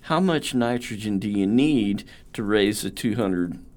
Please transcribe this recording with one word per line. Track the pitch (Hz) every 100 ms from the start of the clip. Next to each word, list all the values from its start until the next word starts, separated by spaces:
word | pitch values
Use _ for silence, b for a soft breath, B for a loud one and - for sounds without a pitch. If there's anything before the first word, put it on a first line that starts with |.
How | - 160
much | 190 160 -
nitrogen | 127 117 120 120 107 107 101
do | 104
you | 101 98
need | 117 147 143 104 101 - B B
to | -
raise | 104 104 101 104 101
a |
two | - 120 104
hundred | 98 90 87 76 -